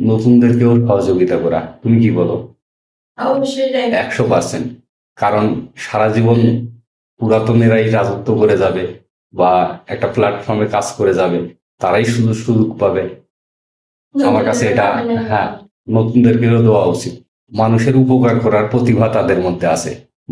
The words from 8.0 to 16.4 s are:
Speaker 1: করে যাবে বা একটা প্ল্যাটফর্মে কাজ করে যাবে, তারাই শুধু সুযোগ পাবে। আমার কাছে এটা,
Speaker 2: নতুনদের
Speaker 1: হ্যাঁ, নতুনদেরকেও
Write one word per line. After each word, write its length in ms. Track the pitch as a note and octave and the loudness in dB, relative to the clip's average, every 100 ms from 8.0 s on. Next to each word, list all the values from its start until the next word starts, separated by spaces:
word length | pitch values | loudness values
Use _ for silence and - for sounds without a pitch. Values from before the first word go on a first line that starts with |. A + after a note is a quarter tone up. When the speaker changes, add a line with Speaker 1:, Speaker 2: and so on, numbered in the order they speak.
| G2 G2 - A2 | -2 -4 -4 0
Speaker 1:
করে 160 | G#2+ G2 | 2 2
যাবে 260 | F#2+ F2+ F2+ - _ _ _ | 0 -2 -6 -10 _ _ _
বা 440 | - F2+ F#2 E2+ - - | -2 2 2 0 -6 -12
একটা 220 | F2+ - | -6 -4
প্ল্যাটফর্মে 580 | - G#2 G2+ - G#2+ G#2+ | 0 -2 -2 -4 -2 -2
কাজ 200 | G#2 G2+ - | -2 -4 -2
করে 160 | G2 | 0
যাবে, 240 | F2+ F2+ F2 E2+ - _ _ | 0 0 -2 -6 -12 _ _
তারাই 260 | F#2 G2+ | -2 0
শুধু 300 | A#2 A#2 A2 | 0 0 0
সুযোগ 440 | G#2+ - A2 G#2+ - | -2 -2 0 0 0
পাবে। 260 | G2+ F#2+ F2+ - _ _ _ _ _ _ _ _ _ C#4 C3 | -2 -2 -6 -10 _ _ _ _ _ _ _ _ _ -2 0
আমার 160 | A2+ | 0
কাছে 200 | - - A2 | 0 -2 0
এটা, 140 | G2+ G2+ | 0 0
Speaker 2:
নতুনদের 300 | - A#3 A2+ A2 | -2 -4 -4 -2
Speaker 1:
হ্যাঁ, 220 | G#2 F2+ - - _ - | -2 -4 -8 -18 _ -2
নতুনদেরকেও 720 | A2+ A#2 A#2+ A#2+ A#2 | 0 2 4 4 4